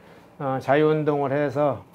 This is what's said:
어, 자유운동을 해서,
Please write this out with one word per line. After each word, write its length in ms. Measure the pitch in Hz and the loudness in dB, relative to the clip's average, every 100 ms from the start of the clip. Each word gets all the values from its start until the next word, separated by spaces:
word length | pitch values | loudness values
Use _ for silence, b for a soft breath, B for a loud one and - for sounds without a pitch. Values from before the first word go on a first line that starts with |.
| b b b - | b b b -8
어, 200 | 139 131 | -4 -4
자유운동을 720 | 127 143 151 156 151 147 139 | 2 2 4 2 0 -2 -2
해서, 520 | 143 143 135 147 110 - | -2 -2 0 -2 -2 -8